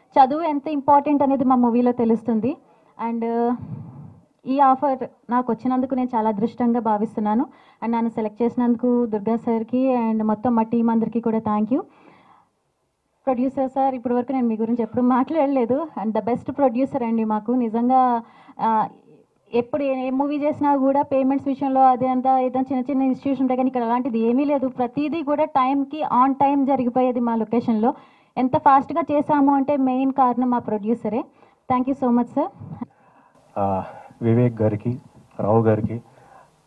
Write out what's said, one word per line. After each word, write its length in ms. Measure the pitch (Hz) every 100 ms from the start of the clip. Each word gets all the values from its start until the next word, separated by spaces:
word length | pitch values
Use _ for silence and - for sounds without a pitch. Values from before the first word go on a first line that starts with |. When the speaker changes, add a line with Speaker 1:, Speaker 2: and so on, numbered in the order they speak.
| _
Speaker 1:
చదువు 360 | 294 262 302
ఎంత 260 | 330 285 311
important 560 | 294 269 285 285 285
అనేది 200 | 277 269
మా 120 | 254 254
మూవీలో 360 | 240 233 247
తెలుస్తుంది. 680 | 247 226 226 - 226 233 330 _ _ _ - 226
And 440 | 233 233 233 240 247 - - - - - - _ _ 233
ఈ 140 | 269
offer 380 | 277 262 285 262 - - -
నాకు 220 | 247 247
వచ్చినందుకు 440 | 226 254 254 262 254
నేను 140 | 254 240
చాలా 140 | 220
అదృష్టంగా 500 | 202 226 - 240 233
భావిస్తున్నాను. 680 | 220 214 226 - 208 214 302 - - _
And 120 | 220 233
నన్ను 140 | 233
select 340 | 226 214 214
చేసినందుకు 600 | 233 247 240 233 247 240 240
దుర్గా 300 | 214 202 226
సార్కి 600 | 240 226 226 254 262 247
and 280 | 226 220
మొత్తం 320 | 214 214 254 233
మా 80 |
team 260 | 226 240 233
అందరికీ 320 | 226 220 233
కూడా 160 | 226 220
thank 340 | 220 214 214
you. 100 | 277 - _ - - _ _ _ _ _ _ _ _ _ _ -
Producer 440 | 247 262 269 262
sir, 260 | 269 269 262
ఇప్పటి 180 | 247
వరకు 180 | 240 240
నేను 160 | 262 240
మీ 100 | 214
గురించి 240 | 226 240
ఎప్పుడు 200 | 220 247
మాట్లాడలేదు, 880 | 247 247 269 320 277 269 233 262 320 -
and 140 | 214 214
the 120 | 214
best 260 | 247 - 269
producer 480 | 269 233 269 277
అండి 200 | 233 226
మాకు. 280 | 220 214 214
నిజంగా, 720 | 254 226 226 240 262 254 233 226 - - -
ఆ, 260 | 220 220 - - _ 151 _ _ _
ఎప్పుడు 300 | 233 240 302
ఏ, 240 | 277 262 262
ఏ 20 |
మూవీ 280 | 262 285 294
చేసినా 380 | 294 302 285 285
కూడా 260 | 269 277
పేమెంట్స్ 460 | 294 269 262 277 277
విషయంలో 400 | 262 269 262 262
అదే 200 | 254 254
అంతా 320 | 254 262 262
ఏదైనా 260 | 254 247 262
చిన్న 200 | 262 254
చిన్న 120 | 269
ఇన్‌స్టిట్యూషన్ 400 | 269 254 277 269
ఉంటాయి, 140 | 262 254
కానీ 100 | 262
ఇక్కడ 160 | 254
అలాంటిది 360 | 226 247 254 226
ఏమీ 260 | 226 247 285
లేదు. 220 | 285 262
ప్రతిదీ 560 | 254 240 269 302 330
కూడా 220 | 277 294 311
టైంకి 600 | 285 254 277 277 302 - 240 269
on 80 |
time 320 | 269 277 285 269
జరిగిపోయేది 540 | 262 247 254 254 247
మా 160 | 240 226
లొకేషన్లో. 580 | 214 233 240 220 233 302 - _ _ -
ఎంత 200 | 254 302
ఫాస్ట్గా 460 | 302 277 269 294 330
చేసాము 440 | 294 285 294 277 277
అంటే 220 | 269 285
main 340 | 262 254 269
కారణం 380 | 269 254 240 247
మా 100 | 240
ప్రొడ్యూసరే. 680 | 240 214 214 233 220 220 320 _ - _ -
Thank 200 | 254 254
you 120 | 269 247
so 100 | 240
much, 220 | 240 269
sir. 100 | 339 - - - - _ _ _ _ _ _ 107
Speaker 2:
ఆ, 260 | 98 95 92 - - -
వివేక్ 400 | 117 113 123 113
గారికి, 400 | 107 104 123 123 - - - -
రావు 220 | 98 113
గారికి, 420 | 110 107 107 117 - _ - - - _